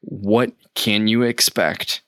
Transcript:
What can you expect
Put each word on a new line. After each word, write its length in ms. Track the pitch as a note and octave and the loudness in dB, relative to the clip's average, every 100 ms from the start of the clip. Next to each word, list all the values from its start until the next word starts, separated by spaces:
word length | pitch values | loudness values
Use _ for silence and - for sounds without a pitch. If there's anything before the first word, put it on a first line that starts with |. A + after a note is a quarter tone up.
What 520 | - - G2+ A2+ B2 _ _ - | -14 -8 2 2 2 _ _ -6
can 320 | - G#2 G#2+ | 0 2 2
you 140 | A#2 | 2
expect 760 | A#2+ A#2 - - E2 - - - | 0 0 -2 2 0 -2 -6 -8